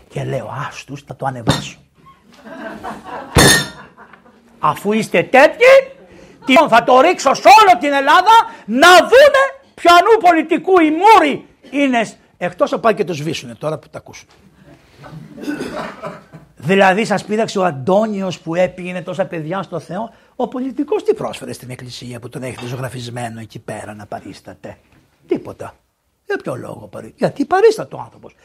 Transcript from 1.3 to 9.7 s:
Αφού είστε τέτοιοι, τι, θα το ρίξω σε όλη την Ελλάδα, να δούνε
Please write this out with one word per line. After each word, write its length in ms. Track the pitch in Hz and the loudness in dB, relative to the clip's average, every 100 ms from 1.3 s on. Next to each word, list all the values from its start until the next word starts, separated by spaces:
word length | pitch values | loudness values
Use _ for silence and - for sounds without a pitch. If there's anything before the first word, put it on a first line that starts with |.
| 127 107 - - - _ _ _ _ _ _ - - - - - - - - - - - - - - - _ - _ _ _ _ _ | -4 -4 -4 -6 -18 _ _ _ _ _ _ -20 -18 -16 -16 -16 -16 -16 -16 -2 2 4 2 -2 -14 -20 _ -20 _ _ _ _ _
Αφού 340 | 151 - 196 | -4 -4 -4
είστε 300 | 220 156 190 | -4 -2 -2
τέτοιοι, 680 | 165 262 311 - 494 539 523 - - - - _ - | 2 4 4 4 6 6 4 -10 -20 -20 -20 _ 2
τι, 80 | |
θα 300 | 262 294 185 | 2 4 2
το 180 | - 254 | 4 4
ρίξω 320 | 320 370 277 | 4 2 -2
σε 140 | - 330 | 2 6
όλη 300 | 427 415 349 | 8 8 4
την 140 | 285 | 2
Ελλάδα, 420 | 277 277 339 370 453 - - - | -2 2 2 6 4 2 -8 -6
να 220 | 240 349 359 | 4 8 8
δούνε 460 | 349 494 571 539 539 - _ | 6 6 6 4 0 -4 _